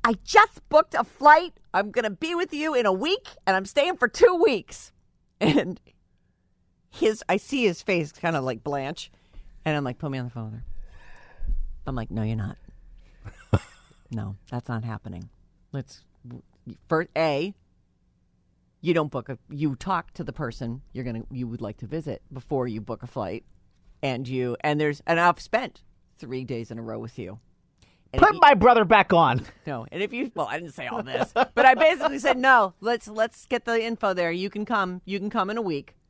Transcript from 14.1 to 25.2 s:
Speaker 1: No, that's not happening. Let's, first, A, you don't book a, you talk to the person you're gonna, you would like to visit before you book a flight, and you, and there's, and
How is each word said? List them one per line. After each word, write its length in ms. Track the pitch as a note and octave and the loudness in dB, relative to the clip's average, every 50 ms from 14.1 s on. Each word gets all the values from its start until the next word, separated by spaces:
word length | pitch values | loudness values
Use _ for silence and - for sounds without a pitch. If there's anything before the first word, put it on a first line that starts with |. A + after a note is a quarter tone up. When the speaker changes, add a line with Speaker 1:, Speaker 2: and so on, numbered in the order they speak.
Speaker 1:
No, 260 | - A2 G#2 G2+ G2+ - _ - | -10 -8 -8 -8 -12 -14 _ -10
that's 180 | A#2+ B2 - - | -10 -10 -8 -6
not 140 | A#2+ A2 A2+ | -8 -6 -6
happening. 440 | A2+ A2 G2+ _ - F2+ F2+ - - _ _ _ _ _ _ _ _ | -8 -10 -12 _ -14 -14 -14 -16 -16 _ _ _ _ _ _ _ _
Let's, 320 | - C#3 B2+ - - - _ _ _ _ - A#2+ B2 A#2+ _ _ _ _ _ - - _ _ _ | -12 -12 -12 -12 -18 -20 _ _ _ _ -20 -20 -20 -20 _ _ _ _ _ -20 -20 _ _ _
first, 220 | E3 D#3+ C#3+ - _ | -2 -2 -2 -2 _
A, 400 | D#3 E3 D#3 C#3+ C3+ E3 G3+ G3+ _ _ _ _ _ _ _ _ _ _ _ _ _ _ _ _ _ _ _ _ _ _ _ _ _ | -2 0 0 0 -2 -4 -6 -8 _ _ _ _ _ _ _ _ _ _ _ _ _ _ _ _ _ _ _ _ _ _ _ _ _
you 140 | - E3+ E3 | -2 0 0
don't 160 | E3 D3+ D3 | 0 0 -2
book 180 | - C3 A2+ - | -6 -10 -10 -10
a, 100 | B2+ - _ - | -14 -16 _ -16
you 260 | D3+ C#3+ D#3 D3+ C3 | -6 -4 -4 -4 -4
talk 380 | - - G3 F#3+ E3 - - - | -6 -6 -6 -6 -6 -6 -10 -14
to 100 | - E3 | -12 -12
the 80 | - | -12
person 480 | B2+ - D3+ A#2 A2+ - B2 A#2 A#2 C3 - - - | -8 -8 -8 -8 -8 -8 -10 -10 -10 -12 -14 -14 -12
you're 100 | B2+ C3 | -10 -8
gonna, 200 | B2+ A2+ A2+ G#2+ - | -8 -8 -10 -10 -12
you 160 | C3+ B2+ B2 | -10 -8 -8
would 140 | A2+ A#2 A#2 | -8 -8 -10
like 160 | A2+ G2+ A2 _ | -10 -10 -10 _
to 80 | B2+ | -12
visit 360 | G#2+ D3 E3 D#3 D3+ A#2+ - _ _ | -10 -10 -8 -8 -8 -10 -10 _ _
before 340 | - C3 - - D#3 C3 B2 | -18 -18 -8 -4 -2 -2 -2
you 140 | B2+ G#2+ A2 | -4 -6 -8
book 220 | G#2 - A2+ - | -8 -10 -10 -12
a 40 | - | -12
flight, 380 | B2 - C3 G#2 F2 G2 A2+ _ _ - _ _ _ _ _ _ - - _ | -12 -8 -8 -8 -8 -8 -10 _ _ -20 _ _ _ _ _ _ -20 -14 _
and 240 | - C3+ B2+ A#2+ C3+ | -6 -4 -4 -4 -6
you, 300 | A#2+ C3 B2+ B2 B2 A#2+ - | -6 -4 -2 -2 -2 -4 -4
and 180 | - D3+ D3 D3 | -2 -2 0 0
there's, 220 | D3+ D3+ C#3+ D3 - | 0 -2 -2 -4 -2
and 140 | - E3+ E3+ | -2 0 4